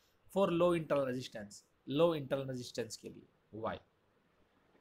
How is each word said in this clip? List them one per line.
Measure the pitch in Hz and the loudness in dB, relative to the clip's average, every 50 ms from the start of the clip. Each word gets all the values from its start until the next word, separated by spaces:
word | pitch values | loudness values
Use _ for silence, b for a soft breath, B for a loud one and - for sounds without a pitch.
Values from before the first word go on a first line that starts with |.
| _ _ _ _ _ - - | _ _ _ _ _ -4 2
for | 190 196 175 | 2 2 4
low | 170 170 175 175 | 4 4 6 6
internal | 175 170 156 - 147 143 139 | 4 4 2 2 2 2 2
resistance, | 131 127 131 123 - - 113 101 104 - - _ _ _ _ - - | 0 -2 -4 -6 -8 -10 -12 -12 -12 -14 -18 _ _ _ _ -8 -2
लो | 131 147 165 175 165 | 2 4 4 4 4
इंटरनल | 151 135 131 143 135 135 135 | 0 -2 -2 -2 -2 -2 -4
रेजिस्टेंस | 131 123 120 - - - 113 113 - | -6 -8 -8 -8 -6 -6 -6 -6 -8
के | - - 151 | -12 -14 -16
लिए। | - - - _ _ _ _ _ - 110 | -16 -16 -20 _ _ _ _ _ -12 -8
Why? | 110 101 87 - _ _ _ _ _ _ _ _ _ _ _ _ _ _ _ _ _ _ _ _ | -6 -6 -6 -8 _ _ _ _ _ _ _ _ _ _ _ _ _ _ _ _ _ _ _ _